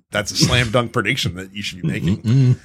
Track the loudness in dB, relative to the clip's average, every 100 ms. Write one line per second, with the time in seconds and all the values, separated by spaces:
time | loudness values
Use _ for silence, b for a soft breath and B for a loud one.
0 | _ -4 -4 0 2 2 2 0 0 -2
1 | 0 -2 -4 -6 -10 -10 -12 -6 -4 -2
2 | -2 -2 2 4 4 2